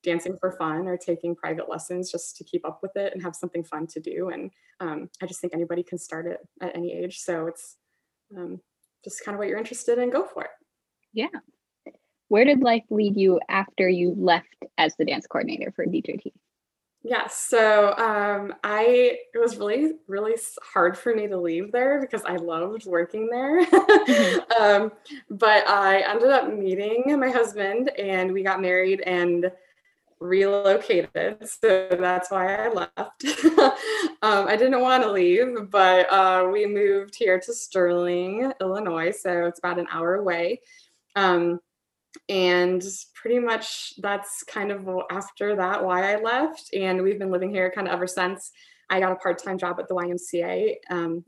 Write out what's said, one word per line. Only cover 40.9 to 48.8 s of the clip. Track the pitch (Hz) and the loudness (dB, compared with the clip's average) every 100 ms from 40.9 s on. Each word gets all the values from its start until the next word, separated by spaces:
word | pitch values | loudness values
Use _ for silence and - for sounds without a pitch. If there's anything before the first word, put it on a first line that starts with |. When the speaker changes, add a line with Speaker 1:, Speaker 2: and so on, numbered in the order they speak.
| _ _ 202 | _ _ 0
Speaker 1:
Um, | 190 175 170 175 _ _ _ _ _ - - | 4 4 2 -2 _ _ _ _ _ -20 -4
and | 196 180 180 180 185 190 190 - | 0 2 4 2 0 -4 -12 -16
pretty | - 220 247 | -12 -2 0
much | 240 220 - - - - | 0 -4 -6 -10 -12 -10
that's | 202 202 196 - | -6 -6 -6 -14
kind | - 220 202 | -10 -6 -4
of | 202 | -6
w-, | 190 185 - | -4 -6 -4
after | 185 190 - 202 202 | -8 -10 -6 -2 0
that | 180 202 190 | 0 0 0
why | 180 196 | 0 0
I | 208 | 0
left. | 226 247 311 320 - | 0 0 0 -4 -8
And | - 190 185 | -4 0 0
we've | 190 202 | 0 -2
been | 190 | -2
living | 180 185 | -2 -2
here | 202 185 | -2 -2
kind | 185 190 | -2 -4
of | |
ever | 175 180 | -4 -4
since. | 185 185 190 - _ _ _ | -2 -4 -4 -14 _ _ _